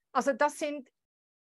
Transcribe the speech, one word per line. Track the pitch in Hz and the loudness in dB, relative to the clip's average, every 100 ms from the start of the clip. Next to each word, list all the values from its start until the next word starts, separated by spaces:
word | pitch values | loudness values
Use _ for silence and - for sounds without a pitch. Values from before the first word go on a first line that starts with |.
| _ | _
Also | - 254 | 0 0
das | 240 294 294 | 2 0 0
sind, | 302 294 247 _ _ _ _ _ | -6 -6 -12 _ _ _ _ _